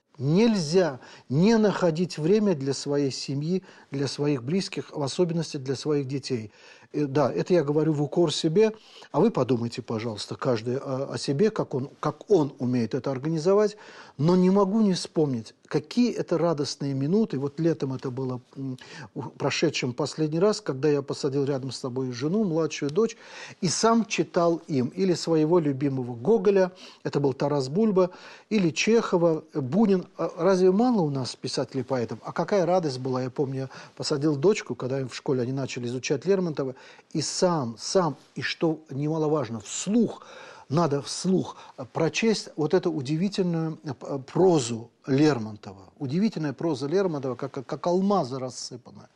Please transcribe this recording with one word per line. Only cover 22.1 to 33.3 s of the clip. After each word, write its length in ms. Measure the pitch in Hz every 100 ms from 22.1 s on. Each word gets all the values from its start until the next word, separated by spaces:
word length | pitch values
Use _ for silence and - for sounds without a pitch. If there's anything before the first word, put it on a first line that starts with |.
жену, 320 | 120 147 208
младшую 480 | 202 160 156 - 143
дочь, 240 | 160 226 - - - - -
и 80 | 180
сам 340 | - 220 233
читал 580 | 208 - 156 180 170 165 -
им 220 | 135 120
или 240 | 180 190
своего 440 | 160 - 160 151 180
любимого 560 | 147 131 143 131 123 120
Гоголя, 580 | 139 220 196 196 185 - - -
это 180 | 147 147
был 100 | 139
Тарас 380 | 127 143 147 131
Бульба, 400 | 165 220 190 180 - - - _
или 220 | 214 170
Чехова, 720 | - - 233 220 185 170 156 -
Бунин. 540 | 156 127 175 214 185 - -
А 160 | 165 165
разве 320 | 170 185 185
мало 280 | 196 254 220
у 80 | 151
нас 280 | 135 123 -
писателей-поэтов? 840 | 131 - 131 139 - 131 113 117
А 120 | 165
какая 320 | 160 165 208 165
радость 340 | 185 156 127
была, 240 | 131 127
я 60 |
помню, 320 | 127